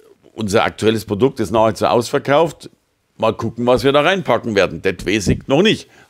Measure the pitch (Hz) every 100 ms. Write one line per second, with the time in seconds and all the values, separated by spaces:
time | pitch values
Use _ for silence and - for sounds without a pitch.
0 | _ _ _ - 107 104 85 - 104 113
1 | - 104 127 - 104 110 110 101 98 110
2 | 117 143 123 143 165 - - - _ _
3 | _ - 110 107 113 110 120 123 123 139
4 | 147 190 151 117 120 101 90 85 92 92
5 | - 107 87 - - 139 214 156 - _
6 | _